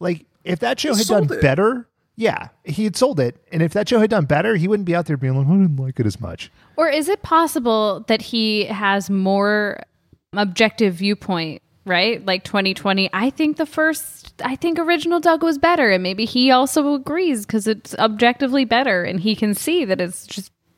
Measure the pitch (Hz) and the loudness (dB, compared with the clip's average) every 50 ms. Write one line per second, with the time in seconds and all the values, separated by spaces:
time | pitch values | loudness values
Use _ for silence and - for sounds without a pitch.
0 | 170 180 180 156 - _ _ _ - - 175 - 233 233 - - - 302 240 202 | -6 -6 -6 -6 -10 _ _ _ -8 -6 -4 -4 -2 -4 -2 -2 -2 0 0 0
1 | 220 190 226 202 170 143 - - 147 139 131 185 202 226 262 247 240 _ _ _ | 0 2 2 2 2 0 0 0 0 2 2 2 0 0 0 -4 -8 _ _ _
2 | _ _ _ - 220 208 - - - - _ _ _ - 147 180 214 214 - - | _ _ _ -4 -2 -2 -2 -4 -8 -14 _ _ _ -8 -4 -2 -2 -2 0 0
3 | 254 277 247 147 127 - - _ _ _ - 160 160 160 - 202 208 - 247 220 | 0 2 2 0 -2 -2 -4 _ _ _ -2 0 0 0 0 -2 0 2 2 2
4 | 214 208 220 202 151 127 151 147 180 220 226 170 160 190 214 208 196 175 170 175 | 2 2 2 0 2 2 0 0 2 0 0 0 0 0 0 0 0 -2 -2 -2
5 | 165 - 151 131 135 131 131 135 139 139 180 196 190 175 147 135 131 131 127 - | -2 -2 -4 -2 -2 -2 0 0 2 4 4 4 4 2 2 -2 -4 -4 0 2
6 | 113 104 95 - 113 87 87 - - - _ _ _ _ _ - 320 320 277 311 | 2 2 2 -2 -6 -12 -12 -12 -16 -18 _ _ _ _ _ 0 2 2 2 0
7 | 285 339 403 - - - 320 320 339 302 - 311 233 240 220 220 214 214 190 - | 0 0 -2 -2 0 2 2 2 4 2 0 -2 0 2 2 2 2 0 -2 -2
8 | 220 - 220 220 226 - - 226 220 220 214 214 202 - 208 196 208 196 196 202 | -2 -2 -2 -2 -2 -4 -2 -2 0 0 0 0 -2 -4 -4 -2 0 0 0 0
9 | 196 - 202 190 190 190 196 196 202 208 208 208 208 202 - - - - _ _ | 0 -2 -2 0 0 2 2 2 2 2 2 0 -2 -4 -6 -8 -14 -20 _ _
10 | _ _ _ _ _ _ - 202 208 196 175 - 226 214 - - 226 196 175 165 | _ _ _ _ _ _ -4 -4 -2 -2 0 2 0 2 2 2 0 0 0 0
11 | 196 202 208 - - - 185 165 165 156 151 - _ _ _ _ - 196 180 175 | -2 -2 -2 -2 -4 -4 -4 -4 -4 -6 -10 -14 _ _ _ _ -6 -2 0 2
12 | 185 226 233 - 196 196 185 185 - - - 202 190 190 185 - - 202 190 196 | 2 0 0 -2 -2 -2 -4 -4 -4 -4 -2 -2 0 -2 -2 -2 -2 0 0 0
13 | 190 - - 185 220 269 - - 320 302 302 - 311 294 - 320 311 320 311 - | 0 -2 -2 -2 -2 -2 0 0 -2 0 0 -2 -4 -4 -2 0 0 0 0 -2
14 | - - - - - - - - - 247 269 - - 339 330 339 330 320 349 330 | -8 -14 -16 -20 -20 -20 -10 -8 -6 -6 -4 -4 -4 -2 -2 0 0 0 0 0
15 | 320 339 349 339 311 349 320 302 330 330 311 277 - 330 349 320 269 214 190 185 | 0 0 0 2 2 2 2 2 2 -2 0 2 2 2 2 4 4 4 2 2
16 | 185 180 190 196 220 214 - 247 254 269 254 254 269 269 - 320 285 285 294 277 | 0 -2 -4 -4 -4 -2 0 2 4 6 6 4 4 2 2 0 2 2 0 -2
17 | 269 - 294 349 370 339 269 214 202 - - 220 196 214 220 208 - - - - | -2 -4 -2 -2 0 0 0 -2 -2 -4 -4 -2 -2 -2 -4 -4 -6 -10 -2 0
18 | - 226 214 208 240 240 240 - 277 254 254 277 262 220 233 240 269 247 196 180 | 0 0 2 2 2 2 2 2 0 0 2 2 2 2 2 2 2 2 0 0
19 | 175 - - 185 170 214 214 - 220 208 202 - - 294 339 349 277 190 190 190 | 0 -2 -4 -2 -2 -2 0 0 0 -2 -2 -2 -2 -2 0 0 0 0 -2 -2
20 | 180 175 185 - - - - - 190 - _ _ _ _ _ | -2 -4 -8 -12 -16 -14 -14 -14 -14 -16 _ _ _ _ _